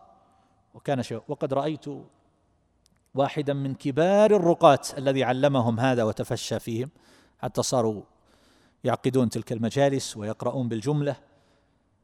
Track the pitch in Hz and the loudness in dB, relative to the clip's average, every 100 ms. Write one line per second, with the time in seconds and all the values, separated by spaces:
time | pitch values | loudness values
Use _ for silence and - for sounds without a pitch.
0 | - _ _ _ _ _ _ 123 - 135 | -20 _ _ _ _ _ _ -14 -4 -4
1 | 117 113 - 147 147 131 147 151 147 139 | -4 -8 -10 -8 -4 -2 -2 -6 -10 -14
2 | - _ _ _ _ _ _ _ _ _ | -16 _ _ _ _ _ _ _ _ _
3 | _ 127 139 156 139 139 139 131 147 135 | _ -2 -2 -2 -4 -2 -4 -6 -4 0
4 | 175 202 214 208 170 165 165 131 - - | 2 6 6 6 4 6 6 6 2 -4
5 | 135 135 120 127 143 139 117 113 131 120 | -2 0 2 2 2 2 2 2 0 2
6 | 107 - 120 117 - 110 - 113 131 - | 0 -2 -6 -6 -4 -6 -6 -6 -8 -12
7 | _ _ _ _ 127 131 113 131 110 104 | _ _ _ _ -8 -4 -2 0 0 -2
8 | - _ _ _ _ _ _ _ 123 113 | -10 _ _ _ _ _ _ _ -2 -2
9 | 139 131 117 117 - 117 113 139 143 135 | 0 2 0 -2 -6 -4 -2 2 2 0
10 | - 110 104 110 123 131 120 113 120 147 | -6 -8 -8 -6 -6 -4 -4 -4 -2 -2
11 | 143 127 _ _ _ _ _ _ _ _ | -2 -6 _ _ _ _ _ _ _ _